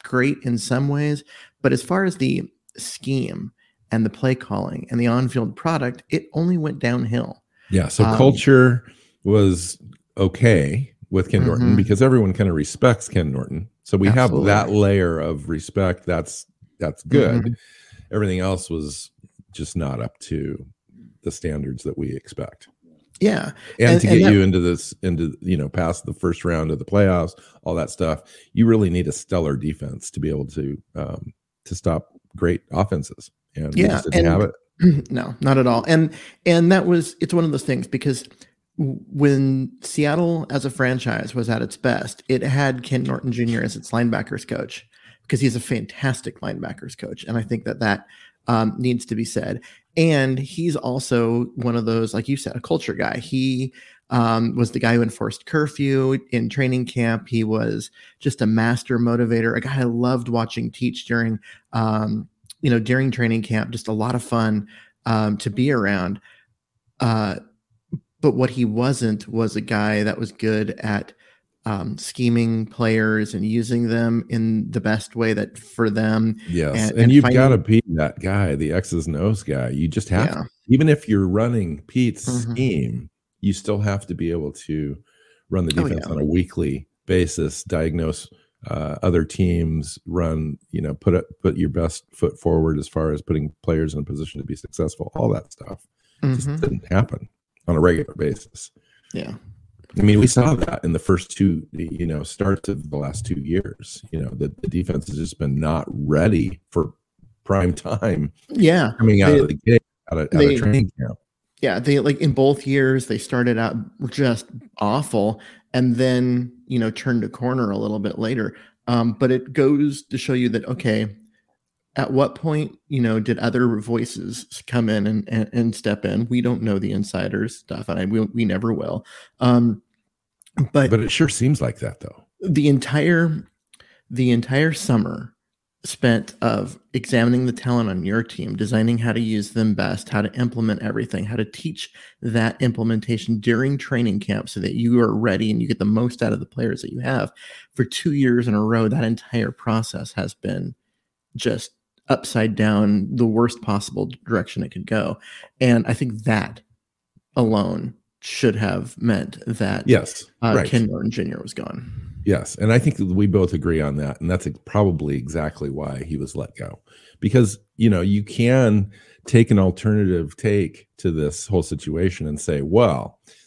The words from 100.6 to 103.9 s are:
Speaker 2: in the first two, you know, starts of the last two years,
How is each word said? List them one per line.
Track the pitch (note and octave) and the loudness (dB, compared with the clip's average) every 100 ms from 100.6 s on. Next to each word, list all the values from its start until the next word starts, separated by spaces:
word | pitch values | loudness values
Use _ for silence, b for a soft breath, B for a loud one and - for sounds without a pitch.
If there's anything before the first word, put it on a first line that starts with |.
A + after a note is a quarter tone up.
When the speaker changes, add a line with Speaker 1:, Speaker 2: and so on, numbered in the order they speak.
| - - | 0 -4
Speaker 2:
in | E2 | -2
the | D#2+ | -2
first | - F#2 - | 2 0 0
two, | - G2 E2 - | 0 2 2 -6
you | D#2+ E2+ D#2+ E2+ | -10 -8 -4 -4
know, | D2+ | -4
starts | D2 - G2 G2 - | -6 -2 0 0 -2
of | G2+ D2 | -6 -6
the | D2 | -6
last | C#2 - | -6 -6
two | - D2+ | -6 -6
years, | C#2 F2 - - - | -2 -2 -4 -10 -16